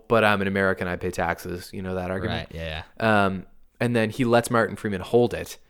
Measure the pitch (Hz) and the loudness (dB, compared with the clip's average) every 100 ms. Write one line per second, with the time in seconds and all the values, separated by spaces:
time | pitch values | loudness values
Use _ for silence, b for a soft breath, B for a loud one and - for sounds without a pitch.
0 | - 113 107 101 98 98 95 92 90 90 | 2 4 4 4 0 2 2 0 -4 -4
1 | 92 92 85 85 90 87 - 101 92 92 | -4 -2 -2 -2 -6 -10 -10 -10 -6 -4
2 | 90 95 87 82 80 80 80 80 - - | -4 -4 -4 -6 -8 -10 -8 -8 -10 -2
3 | 110 107 98 95 - - - - 120 120 | 2 4 2 0 -10 -20 -20 -4 0 2
4 | 110 110 120 120 - 117 98 101 107 95 | 0 0 4 4 4 2 0 -2 -6 -6
5 | - 120 120 80 85 - | 2 4 4 0 -10 -14